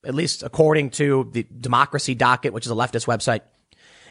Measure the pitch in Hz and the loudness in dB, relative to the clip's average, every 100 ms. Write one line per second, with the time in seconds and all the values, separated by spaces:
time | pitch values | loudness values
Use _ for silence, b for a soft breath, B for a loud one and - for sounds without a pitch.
0 | - 139 170 - - - 156 156 139 - | -6 -4 -2 -4 -4 2 4 4 0 0
1 | 143 135 113 117 - 120 120 123 139 143 | 2 2 0 -6 -8 -10 0 2 2 -2
2 | - 120 127 123 131 104 120 113 123 117 | -4 2 2 2 0 -4 -4 -2 0 -2
3 | 117 113 - 110 - _ _ b b b | -2 -2 0 -2 -4 _ _ b b b
4 | b | b